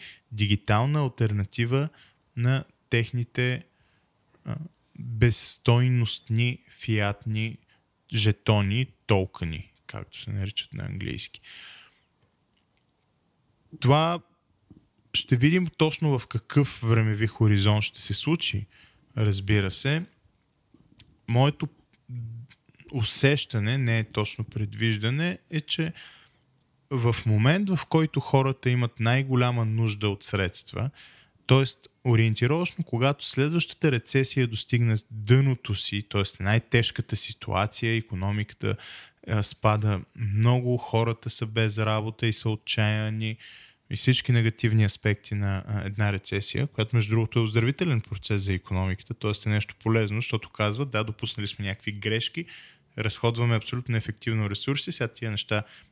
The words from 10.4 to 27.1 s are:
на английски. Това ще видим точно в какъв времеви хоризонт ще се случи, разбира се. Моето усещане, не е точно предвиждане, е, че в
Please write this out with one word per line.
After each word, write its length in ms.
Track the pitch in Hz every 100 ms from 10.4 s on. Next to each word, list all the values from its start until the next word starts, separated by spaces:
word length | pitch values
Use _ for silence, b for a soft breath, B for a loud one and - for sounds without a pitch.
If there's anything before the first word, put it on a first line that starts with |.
| 98 - -
на 120 | -
английски. 560 | 92 95 - - - - B B B B B B B _ _ _ _ _ _ _ _ _ _ _ _ _ _ _ _ -
Това 400 | 127 147 165 175 - _ _ _ _ - _ _ _
ще 220 | - - 123
видим 300 | 147 180 175
точно 520 | - 156 - 156 131
в 80 | -
какъв 540 | 120 - 147 135 -
времеви 440 | 113 113 110 104 110
хоризонт 560 | - 107 101 101 107
ще 180 | 104 -
се 120 | -
случи, 520 | 104 143 165 - 104 104 b b b b 117
разбира 540 | 107 98 98 107 95
се. 320 | - 135 156 185 _ _ _ _ _ _ _ _ - - _ -
Моето 400 | 120 143 147 151 _ _ _ - 120 113 117 123 _ _ _ -
усещане, 840 | 135 110 - 139 143 - 113 107 135
не 200 | 120 113
е 60 |
точно 400 | 107 - 104 -
предвиждане, 920 | 104 107 104 104 113 104 110 139 175 185 -
е, 100 | 160
че 320 | - - 160 - B B B B _ _ _ _ -
в 260 | 131 117